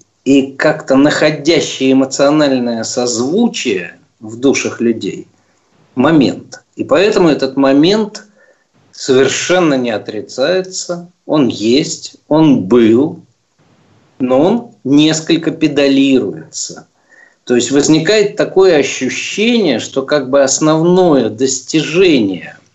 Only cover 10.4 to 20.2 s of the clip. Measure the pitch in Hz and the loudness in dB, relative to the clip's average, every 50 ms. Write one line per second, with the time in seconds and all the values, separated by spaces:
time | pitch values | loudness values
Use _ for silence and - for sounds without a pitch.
10.4 | 131 160 185 185 185 185 185 - - - 175 175 175 - _ _ _ - 147 156 | -2 -2 -2 -2 -4 -6 -10 -12 -10 -10 -10 -10 -12 -16 _ _ _ -4 0 0
11.4 | 135 107 - 104 104 113 120 147 165 - - - - - - _ _ - 147 156 | 0 0 -2 -2 -2 0 0 0 0 -2 -6 -12 -14 -18 -20 _ _ -2 0 2
12.4 | 160 151 131 110 95 92 117 123 117 107 113 120 143 170 - - - _ _ _ | 4 4 4 2 2 2 2 4 4 4 4 4 2 0 -4 -10 -16 _ _ _
13.4 | _ _ _ _ _ _ _ _ _ _ _ _ _ _ _ - 123 127 127 135 | _ _ _ _ _ _ _ _ _ _ _ _ _ _ _ -8 -4 0 2 2
14.4 | 156 190 226 240 - - - _ - 127 143 147 156 160 160 160 - - 165 151 | 2 2 0 -2 -4 -8 -16 _ -4 0 2 4 4 2 0 -2 -2 -2 -2 -2
15.4 | - - - - - 151 139 143 143 139 135 135 139 139 131 123 107 92 80 78 | -2 -4 -4 -2 -4 -2 0 0 0 2 2 2 2 2 2 2 0 -2 -6 -10
16.4 | 78 - - - - - 80 76 80 _ _ _ _ _ _ - _ _ _ _ | -14 -16 -14 -12 -12 -12 -14 -16 -20 _ _ _ _ _ _ -20 _ _ _ _
17.4 | _ - 123 120 110 - 135 147 135 156 156 156 160 196 214 220 202 - - - | _ -2 0 0 0 0 0 0 2 2 2 2 2 2 2 2 0 0 -2 -4
18.4 | 139 135 - 185 190 185 165 143 135 - - - - - - - - - - 202 | -4 -2 2 4 4 4 4 4 2 -2 -4 -6 -6 -6 -6 -6 -8 -8 -6 -2
19.4 | 208 233 247 233 202 156 123 104 - - - 139 - - 147 147 | 0 0 2 2 2 0 0 -2 -4 -6 -6 -6 -4 -2 -2 -2